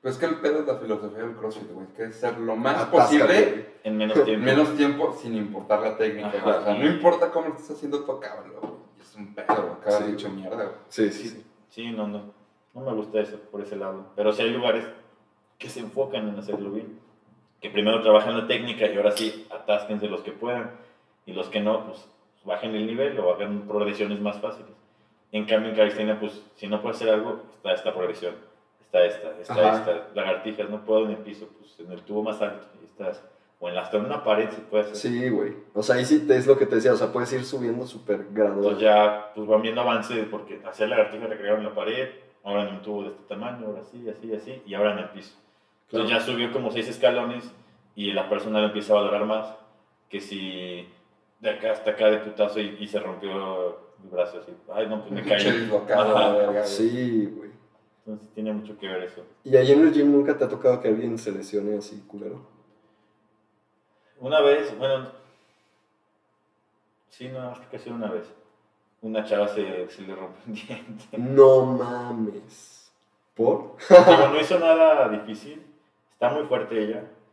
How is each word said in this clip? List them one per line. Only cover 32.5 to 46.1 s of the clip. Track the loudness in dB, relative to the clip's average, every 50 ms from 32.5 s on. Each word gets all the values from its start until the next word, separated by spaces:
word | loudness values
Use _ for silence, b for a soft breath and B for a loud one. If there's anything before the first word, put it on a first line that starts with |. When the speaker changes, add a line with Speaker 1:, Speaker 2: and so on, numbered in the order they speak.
| -6 -10 -16 -20 _ -20
Speaker 3:
Y | -20
estás, | -20 _ _ -8 -8 -8 -10 -14 b b b b b b _
o | -10 -8
en | -6
la, | -6 -8
hasta | -4 -4
en | -4 -2
una | -2 -6 -6 0
pared | 0 2 2 2 -2
se | -4 -12
puede | -14 -2 -2 -2 0
hacer. | 0 -6
Speaker 2:
Sí, | -6 -6 -4 -4 -2 -2 0
güey. | 0 0 -2 -4 -6 -10 -18 -10 _
O | -6 0
sea, | 0 2
ahí | 2 4
sí | 4 4 2 6
te, | 4 4
es | 4 6
lo | 6 6 6
que | 6
te | 2 2
decía, | 2 4 4 4
o |
sea, | 4 2 -2 -2
puedes | -4 -4 -2 -4
ir | -6 -6
subiendo | -6 -8 -6 -4 -4 -4 -4 -6
súper | -10 -12 -16 -4 -4 -4 -4 -4 -8
gradual. | 0 2 2 2 2 2
Speaker 3:
Entonces | 0 0 0 4 6
ya, | 6 8 8 6 4 2 -2 -8 -12 -12
pues, | -10 0 4
van | 4 4 4
viendo | 0 -2 0
avance, | 0 0 0 -2 -2 -4 -4 -4 -4 -4
porque | -8 -10 -10 -12 -16 -14 -14
hacía | -14 -4 -2 -2
lagartija, | 0 2 2 2 2 0 -10 -8
recargaron | -8 -8 -8 -2 -2 -2 0
en | -2
la | -6 -6
pared, | -6 -4 -4 -4 -4 -6 -8 -10 -18 -20 -20 _ _ _
ahora | -6 -4 -4 -4 -4
en | -8
un | -10 -10
tubo | -8 -8 -8 -8
de | -10
este | -14 -16 -14
tamaño, | _ -12 -10 -10 -10 -12 -10 -10
ahora | -10 -10 -12 -14
sí, | -18 -18 -14 -12 -12
así, | -12 -12 -10 -8 -8
así, | -8 -8 -12 -16 -16 -14
y | -12 -4
ahora | 0 0 0 0
en | -2
el | -8 -12
piso. | -14 -18 -20 -20 -20 _ _ _ _ _ _ _ _ _ _
Entonces | _ -4 -4 0 0